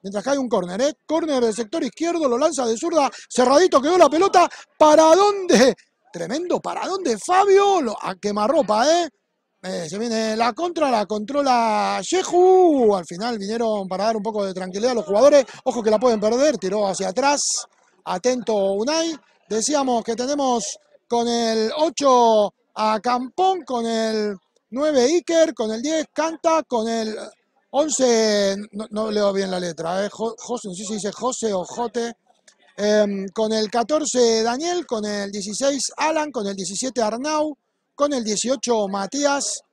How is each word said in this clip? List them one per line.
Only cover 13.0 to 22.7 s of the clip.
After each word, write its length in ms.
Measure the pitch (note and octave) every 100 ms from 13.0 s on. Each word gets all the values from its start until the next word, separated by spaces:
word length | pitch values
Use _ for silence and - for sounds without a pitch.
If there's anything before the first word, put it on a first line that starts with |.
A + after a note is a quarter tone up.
| E3+
final 320 | F3 A3+ A3+
vinieron 500 | G3 A3+ A#3 G#3+ F#3+
para 180 | F#3 G#3
dar 120 | A3+
un 60 |
poco 220 | G3+ G#3+ G3
de 80 |
tranquilidad 400 | F#3 F#3 F#3 A#3+
a 20 | A#3+
los 100 | -
jugadores. 400 | G3+ C4+ C#4+ B3+ - -
Ojo 180 | A#3
que 80 | G#3+
la 80 | G#3+
pueden 220 | B3 A3
perder, 360 | G#3 A#3+ D4 B3
tiró 300 | F#3+ G#3 G3+
hacia 220 | F3+ F#3+
atrás. 580 | F#3+ C#4 C#4+ - - - _ _ _ -
Atento 500 | F#3 B3 B3+ A3 G#3+
Unai. 600 | G3 G3 A#3 D#4+ E4 D4+ _ _ _
Decíamos 580 | G#3+ A3+ D4 C4 A#3+
que 120 | G#3+ A3+
tenemos 640 | B3 D4 C4+ A#3+ - - _ _ _
con 200 | A#3+ A#3
el 420 | A#3 A#3 A3 A3 -
ocho 760 | D#4 B3+ C#4 B3+ A#3 A3 G3+ _ _